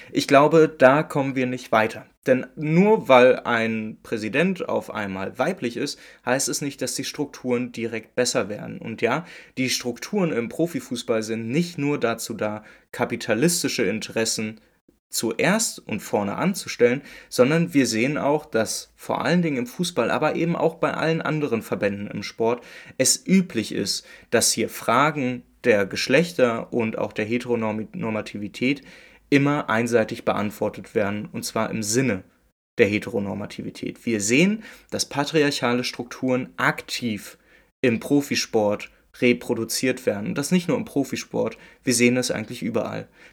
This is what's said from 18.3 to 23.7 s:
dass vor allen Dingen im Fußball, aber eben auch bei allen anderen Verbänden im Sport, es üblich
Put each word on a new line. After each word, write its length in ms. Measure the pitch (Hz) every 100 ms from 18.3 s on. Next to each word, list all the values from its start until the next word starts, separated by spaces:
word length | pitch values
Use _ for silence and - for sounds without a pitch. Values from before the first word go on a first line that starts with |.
| 151 -
dass 460 | 110 107 - - _
vor 260 | - -
allen 180 | 120 175
Dingen 140 | 170 131
im 120 | 120
Fußball, 440 | - 175 - 127
aber 240 | - 151 -
eben 220 | 165 170
auch 180 | 165 -
bei 180 | 151
allen 280 | - 160 165
anderen 400 | - 151 143 113
Verbänden 460 | - 101 101 101 107
im 140 | 107
Sport, 440 | 101 - 113 123 - - - -
es 280 | 127 - -
üblich 460 | 190 180 113 104